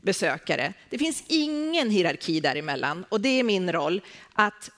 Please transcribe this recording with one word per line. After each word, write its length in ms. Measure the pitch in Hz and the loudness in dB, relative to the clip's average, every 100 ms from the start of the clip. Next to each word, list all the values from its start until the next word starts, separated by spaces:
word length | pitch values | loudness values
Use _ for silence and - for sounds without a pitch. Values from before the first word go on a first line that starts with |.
besökare? 720 | 190 185 165 143 - 156 143 190 - | 0 0 0 -2 -2 -2 -2 -6 -10
Det 80 | 240 | -2
finns 260 | 320 277 - | -2 -2 -2
ingen 640 | 320 302 302 311 339 247 | 0 0 -2 -2 0 2
hierarki 500 | 208 165 139 - 160 | 2 2 0 -2 0
däremellan, 680 | 147 131 151 135 135 160 185 | 0 -2 -4 -2 -2 -4 -4
och 120 | 214 | -2
det 180 | 233 262 | 2 2
är 40 | |
min 280 | 240 202 180 | 2 2 0
roll 300 | 165 147 185 - - - | 0 0 -2 -4 -20 -8
att 360 | - 208 - - | 0 0 0 -20